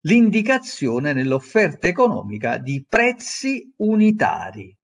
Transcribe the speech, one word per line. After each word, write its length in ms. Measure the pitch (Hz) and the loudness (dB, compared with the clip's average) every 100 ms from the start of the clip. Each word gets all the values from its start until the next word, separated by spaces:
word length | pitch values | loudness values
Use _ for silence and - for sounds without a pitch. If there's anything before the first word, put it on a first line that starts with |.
l'indicazione 1120 | 156 233 226 220 214 262 254 - 135 120 147 | 4 4 4 2 0 -2 -2 -6 -2 -2 -2
nell'offerta 720 | 135 131 131 - 220 190 135 - | -2 0 -2 0 0 0 0 -4
economica 720 | 175 247 135 104 104 117 123 | 2 0 0 -6 -6 -6 -6
di 260 | 127 139 135 | -6 -8 -2
prezzi 840 | 226 240 247 - - 269 269 - _ | 0 0 -2 -10 -8 -6 -6 -10 _
unitari. 960 | 214 214 214 214 98 80 90 104 92 _ | 0 4 4 4 0 -2 -8 -14 -18 _